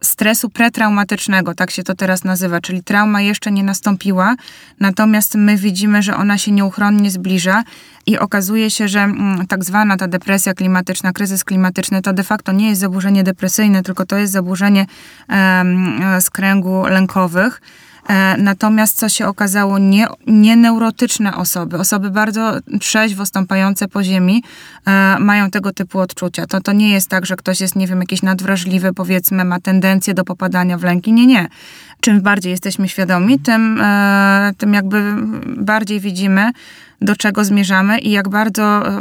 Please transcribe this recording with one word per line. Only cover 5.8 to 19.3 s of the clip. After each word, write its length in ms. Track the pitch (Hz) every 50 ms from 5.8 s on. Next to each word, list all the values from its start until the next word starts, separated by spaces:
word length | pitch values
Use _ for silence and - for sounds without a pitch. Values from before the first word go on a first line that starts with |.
| 202 208 208 208
że 140 | 196 202 196
ona 220 | - 196 202 202 190
się 140 | - 214
nieuchronnie 580 | 202 202 196 196 185 - 208 208 208 208 202 202
zbliża 520 | 185 185 180 190 190 180 165 185 190 220 170 - - - - - - - _
i 120 | - 214 -
okazuje 520 | - 196 - 202 185 185 214 226 220 214
się, 180 | 208 - 214 202
że, 120 | 190 208
mm, 460 | 202 202 202 - 202 196 190 175 185
tak 180 | 180 202 190 180
zwana 320 | 180 190 208 214 208 196
ta 120 | 185 190 180
depresja 460 | 175 185 - - 196 196 - 202 185
klimatyczna, 580 | - 185 185 185 185 180 - 185 - - 185
kryzys 320 | 185 - 208 185 196 185 -
klimatyczny, 580 | - 190 185 185 185 180 - 185 - 196 190
to 100 | 185 202
de 120 | 190 185 190
facto 280 | - 214 208 - -
nie 160 | 190 196 214 220
jest 120 | 208 180
zaburzenie 440 | 196 190 180 190 185 202 202 196 185
depresyjne, 580 | 190 185 - - 185 - - 214 208 196 190
tylko 240 | 185 190 185 - 185
to 100 | - 202 202
jest 140 | 208 202
zaburzenie, 540 | 196 190 180 180 190 175 196 202 202 196 196 - - - - - - - - -
em, 720 | 196 196 190 190 185 185 180 180 180 185 185 170 117 120 185 190 190 180
z 100 | 180 -
kręgu 520 | - - 190 196 196 196 175 185 185 190 185
lękowych. 760 | - 190 190 190 185 - 196 185 170 165 180 196 247 - - - - - - - - - - - -
E, 280 | 202 190 190 190 190 -
natomiast 580 | 202 196 196 - - 214 220 214 214 214 - -
co 100 | 226 214
się 180 | - - 214
okazało, 520 | 185